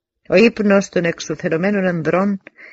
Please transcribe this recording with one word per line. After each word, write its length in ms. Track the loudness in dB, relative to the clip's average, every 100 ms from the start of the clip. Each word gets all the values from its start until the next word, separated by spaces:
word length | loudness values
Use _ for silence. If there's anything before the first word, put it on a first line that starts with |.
| _ _ _
Ο 60 | 2
ύπνος 540 | 4 2 2 2 2
των 160 | -2 -4
εξουθενωμένων 800 | -6 -8 -8 -4 -2 -2 -2 -2
ανδρών 560 | -2 -2 0 -2 -4 -10 _ -20